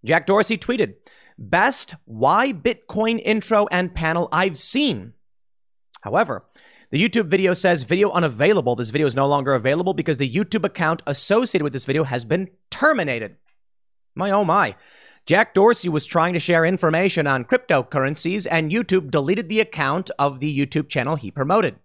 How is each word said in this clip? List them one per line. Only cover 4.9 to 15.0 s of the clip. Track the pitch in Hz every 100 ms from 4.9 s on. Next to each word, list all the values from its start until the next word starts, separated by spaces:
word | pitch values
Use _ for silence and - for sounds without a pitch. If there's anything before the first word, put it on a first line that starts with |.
| 120 104 - _ _ _ _ _ _ _ -
However, | 101 147 190 110 _ _ _ _ _
the | 143
YouTube | 208 233 175
video | 185 190
says, | 175 185 165
"Video | 117 180 202
unavailable. | 175 160 110 151 202 127
This | 120 113
video | 135 147
is |
no | 123 139
longer | 143 135
available | 131 123 151 180
because | 175 165 135
the | 135
YouTube | 139 214 214
account | 190 - 160 170 -
associated | 139 - 214 254 -
with | 147
this | 127
video | - 143
has | 139 123
been | 117 175 185 _ _
terminated." | - 294 277 151 120 104 - _ _ _ _ _ _ _
My, | - 196
oh | 196
my. | 185 190 143 - - -